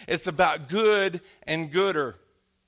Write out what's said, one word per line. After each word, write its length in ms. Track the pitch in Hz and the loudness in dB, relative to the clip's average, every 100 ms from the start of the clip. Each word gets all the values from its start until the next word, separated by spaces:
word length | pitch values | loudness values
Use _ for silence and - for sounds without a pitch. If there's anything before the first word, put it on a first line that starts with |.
| - | -4
It's 180 | 170 - | -4 -2
about 420 | 156 175 156 135 | 2 2 0 -4
good 520 | 190 220 208 190 175 - _ - | 0 4 4 2 -4 -12 _ -6
and 240 | 156 160 | -6 -2
gooder. 460 | 160 196 160 135 - _ _ _ _ | 0 0 0 -4 -8 _ _ _ _